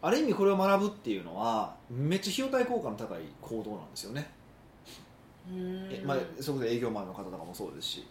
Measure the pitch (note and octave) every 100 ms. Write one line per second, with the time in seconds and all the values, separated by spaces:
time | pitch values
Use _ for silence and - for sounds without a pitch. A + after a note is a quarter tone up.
0 | D#3+ B3+ D4+ F#3+ G3 G3 G3 G3 G3+ G#3
1 | A#2+ G2 E2 F2 A2+ A2 G2+ - - B2
2 | D3 F#3+ G#3 F#3 C4+ C4 B3 A#3+ C3 G#2
3 | A2 F2 D#2 - - A2+ G#2 G2+ D2+ -
4 | F#2 C3 D3+ - - - - - - -
5 | - - - - F3+ F#3 F3+ F#3 F#3+ -
6 | C#3 C3+ - - C3+ C3+ A#2 A#2+ A#2+ G#2
7 | F#2 F#2 F#2 F2+ E2 F#2 F#2+ C#2 - F2+
8 | -